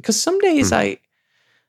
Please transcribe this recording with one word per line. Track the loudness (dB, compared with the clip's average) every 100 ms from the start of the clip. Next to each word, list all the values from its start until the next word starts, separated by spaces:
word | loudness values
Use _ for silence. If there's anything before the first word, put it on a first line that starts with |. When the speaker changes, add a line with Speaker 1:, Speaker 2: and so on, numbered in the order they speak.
Speaker 1:
'cause | -4 -4
some | -2 0
days | 2 2 2
Speaker 2:
Hmm. |
Speaker 1:
I, | 0
I | 0 -4 _ _ _ _ _ _